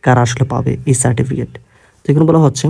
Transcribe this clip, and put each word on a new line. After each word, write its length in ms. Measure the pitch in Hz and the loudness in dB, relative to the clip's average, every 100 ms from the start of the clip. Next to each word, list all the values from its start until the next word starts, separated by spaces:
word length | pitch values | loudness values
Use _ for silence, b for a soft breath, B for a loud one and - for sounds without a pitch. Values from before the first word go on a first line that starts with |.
| - | 2
কারা 160 | 123 120 | 2 2
আসলে 180 | - 127 | 0 -2
পাবে 180 | 123 127 127 - | -2 -4 -4 -2
এই 60 | 127 | -2
সার্টিফিকেট। 500 | 123 110 131 135 117 - b b b b | 0 -2 -4 -4 -8 -12 b b b b
তো 40 | - | -2
এখানে 140 | 147 160 | 2 4
বলা 120 | 165 151 | 4 2
হচ্ছে 200 | - - | 2 -4